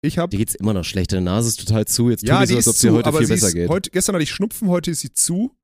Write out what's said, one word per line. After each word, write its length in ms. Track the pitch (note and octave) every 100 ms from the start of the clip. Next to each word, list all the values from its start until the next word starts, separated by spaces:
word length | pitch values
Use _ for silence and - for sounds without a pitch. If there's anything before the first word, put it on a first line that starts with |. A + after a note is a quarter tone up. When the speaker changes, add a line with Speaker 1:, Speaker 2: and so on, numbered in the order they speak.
Speaker 1:
Ich 160 | D3+ F3
hab 120 | F3
Speaker 2:
Dir 80 | G2
geht's 160 | A2
immer 200 | - G2+
noch 100 | G2
schlecht, 280 | D#2+ F#2+ F2+
deine 100 | F#2+
Nase 260 | F2+ G2 A#2
ist 180 | - -
total 200 | A2 G#2+
zu, 240 | - A#2+
jetzt 120 | A2+ A2
Speaker 1:
Ja, 120 | F3
Speaker 2:
tun 40 |
die 40 | G3
Speaker 1:
die 40 |
Speaker 2:
so, 40 | A#2+
als 80 | A#2
Speaker 1:
ist 20 |
Speaker 2:
ob 60 |
es 60 | A2
dir 60 | A3
Speaker 1:
zu, 40 | D#3+
Speaker 2:
heute 120 | -
Speaker 1:
aber 100 | D3+
Speaker 2:
viel 80 | D3
Speaker 1:
sie 60 |
Speaker 2:
besser 160 | F2+ F#2+
Speaker 1:
ist 60 |
Speaker 2:
geht. 140 | E2+ F2
Speaker 1:
heute, 200 | F3 -
gestern 240 | F3+ -
hatte 80 | F#3
ich 80 | D3
Schnupfen, 380 | - G#3 - G3+
heute 220 | F3 E3
ist 100 | D#3+
sie 120 | -
zu. 440 | - - F3 B3 _